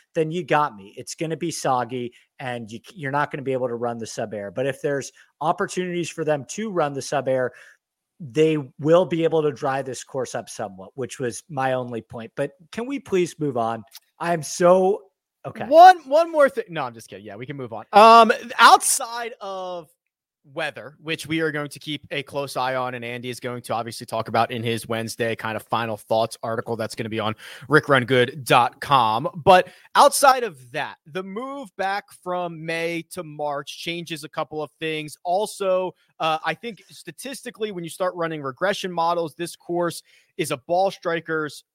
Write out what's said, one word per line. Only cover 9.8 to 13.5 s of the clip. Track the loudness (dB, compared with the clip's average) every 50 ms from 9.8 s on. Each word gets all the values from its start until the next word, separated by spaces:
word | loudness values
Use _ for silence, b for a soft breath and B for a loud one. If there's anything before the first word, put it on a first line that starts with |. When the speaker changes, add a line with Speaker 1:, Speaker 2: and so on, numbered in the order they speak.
Speaker 1:
this | -4 -6 -10 -12 -12
course | -10 -8 -8 -6 -6 -6
up | -8 -10 -10
somewhat, | -10 -10 -10 -10 -10 -14 -18 -16 -10
which | -10 -10 -10 -8 -6
was | -6 -6 -6 -8 -12 -10
my | -6 -2 -2 0 0
only | -2 -2 -6 -8 -10
point. | -10 -10 -14 -14 -14 -12 -6
But | -6 -6 -6 -6 _ _ _
can | -12 -10 -8
we | -8 -8 -10
please | -6 -2 0 0 0 0 -2 -4
move | -6 -4